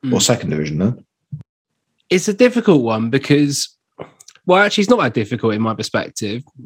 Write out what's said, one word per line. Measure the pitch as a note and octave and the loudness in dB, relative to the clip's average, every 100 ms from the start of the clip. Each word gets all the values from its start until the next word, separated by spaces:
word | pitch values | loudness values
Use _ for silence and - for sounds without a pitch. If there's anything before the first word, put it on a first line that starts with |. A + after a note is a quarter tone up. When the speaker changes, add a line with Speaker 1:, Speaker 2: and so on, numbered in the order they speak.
| C3+ | 0
Speaker 1:
Mm. | |
Speaker 2:
Or | B2 | -2
second | - A#2+ - | 0 -2 -2
division | D2 D2+ D2+ | -6 -4 -2
then. | G2 B2 _ _ _ D3+ - _ _ _ _ _ _ | -2 -2 _ _ _ -18 -18 _ _ _ _ _ _
Speaker 1:
It's | F#3 G3 | -2 0
a | |
difficult | G3+ B3 A#3+ A3 D#3 | 2 2 4 4 4
one | A#2 A2 A2+ | 4 -2 0
because, | C3 - C#3+ D3 C#3 - _ _ _ - _ - _ - | -2 2 2 2 -2 -8 _ _ _ -20 _ -20 _ 0
well, | F3+ | 2
actually, | G3+ - | 4 0
it's | G3 | 2
not | A#3+ | 2
that | C#3 | 2
difficult | A#2 G#2+ A2 A2+ | -2 -4 -2 -2
in | G#2+ | 0
my | A2+ | -2
perspective. | A2 G#2+ A2 - - G#2+ A2+ - - | -4 -4 -4 -6 -8 -8 -8 -12 -20